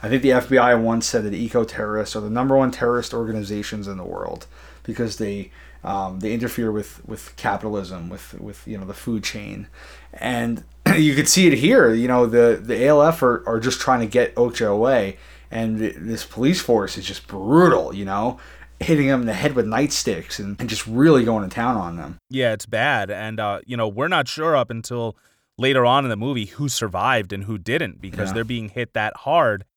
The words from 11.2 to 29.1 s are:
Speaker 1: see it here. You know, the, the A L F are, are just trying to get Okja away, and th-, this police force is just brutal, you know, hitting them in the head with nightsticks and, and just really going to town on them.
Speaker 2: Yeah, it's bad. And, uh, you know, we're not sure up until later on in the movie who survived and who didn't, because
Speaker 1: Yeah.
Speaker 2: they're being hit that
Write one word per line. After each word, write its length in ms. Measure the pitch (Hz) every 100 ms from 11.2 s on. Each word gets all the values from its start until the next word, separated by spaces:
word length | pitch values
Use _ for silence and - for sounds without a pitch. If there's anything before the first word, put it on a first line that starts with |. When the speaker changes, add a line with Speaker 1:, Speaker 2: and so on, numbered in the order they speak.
| 151
Speaker 1:
see 180 | - 185
it 120 | 131
here. 340 | 151 220 131
You 160 | 113 123
know, 160 | 123
the, 340 | 120 117 117 113
the 240 | 107 117
A 40 | 131
L 140 | 151
F 200 | 147 165
are, 240 | 127 120 -
are 140 | 113
just 180 | 120 127
trying 220 | - 127
to 60 | 110
get 280 | 120 120 -
Okja 360 | 120 117 110
away, 460 | 101 120 127 98 95 - - -
and 280 | 113 113 110
th-, 180 | 110 -
this 260 | 101 113
police 380 | - - 131 180
force 340 | - 113 98 -
is 80 |
just 240 | 90 98 -
brutal, 640 | 98 101 151 175 104 78
you 140 | 98 101
know, 340 | 98 117 127 - - - -
hitting 280 | - 156 135
them 120 | 135
in 60 | 117
the 80 |
head 200 | 95 147
with 120 | 127 107
nightsticks 720 | 113 147 - - 90 - -
and, 200 | 101 101
and 120 | 120
just 160 | 107 -
really 400 | 113 156 139 113
going 200 | 110 95
to 80 |
town 220 | 117 117 117
on 200 | 87 85
them. 200 | 71 87 _
Speaker 2:
Yeah, 240 | 131 123
it's 100 | 107
bad. 460 | - 110 131 127 98
And, 280 | 98 107 110
uh, 220 | 104 101 -
you 100 | 120
know, 100 | 110
we're 220 | 104 151
not 200 | 180 127
sure 280 | - 160 147
up 140 | 117
until 440 | 113 110 120 117 - _ _ _ -
later 260 | 131 131
on 220 | 120 135 135
in 20 |
the 80 | 107
movie 300 | 120 131 104
who 240 | - 143
survived 640 | - 110 90 110 123 98
and 100 | 101
who 140 | 98 107
didn't, 420 | 87 131 131 -
because 300 | 98 87 92
Speaker 1:
Yeah. 20 |
Speaker 2:
they're 120 | 104
being 260 | 113 123 107
hit 240 | 123 120
that 200 | 110 107